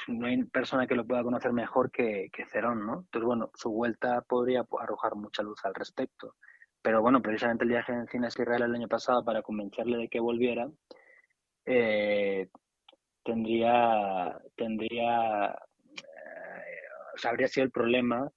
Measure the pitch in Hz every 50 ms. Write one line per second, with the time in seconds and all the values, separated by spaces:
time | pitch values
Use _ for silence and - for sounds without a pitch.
0 | - - 120 113 120 120 127 127 123 120 - - 123 - - 135 127 123 127 120
1 | 113 - 127 123 120 - 127 117 - 123 120 120 113 101 - 127 127 - - -
2 | 120 113 107 98 92 - - - - - - 107 104 117 120 113 104 107 123 165
3 | 180 - - 120 110 120 123 117 110 - - - - 120 107 110 120 120 107 -
4 | - 123 123 123 120 _ 127 123 120 123 127 123 113 - - - 107 110 107 -
5 | - 113 110 107 104 107 - - 107 104 107 - - 98 95 - - - - -
6 | 131 123 - _ - 113 - _ _ - - - - _ _ _ _ 117 110 113
7 | 107 120 131 131 107 107 110 110 - 120 117 113 123 117 120 120 117 - 123 120
8 | 120 117 - 123 123 120 - - 123 117 120 120 120 120 120 120 117 104 113 113
9 | - - 127 123 117 117 113 110 107 - 110 107 101 98 - - 113 120 120 117
10 | 117 117 - 120 117 117 117 117 123 123 117 117 120 139 160 _ _ _ - -
11 | - _ - - _ _ _ _ _ _ _ _ _ - 127 123 117 110 107 107
12 | 104 104 104 101 101 98 98 95 95 90 _ - _ _ _ _ _ - - _
13 | _ _ _ _ _ - 117 113 113 107 117 117 117 117 120 120 120 117 113 107
14 | 101 98 95 92 90 85 - - - - _ - 120 113 113 110 110 110 117 120
15 | 117 117 117 117 113 113 107 104 101 - - - - - _ _ _ _ - -
16 | - - 80 - - 78 - - - - - - - - - - - - - -
17 | - - - - - 120 117 127 131 127 - - 131 131 - - 117 117 120 127
18 | 120 120 120 120 135 143 -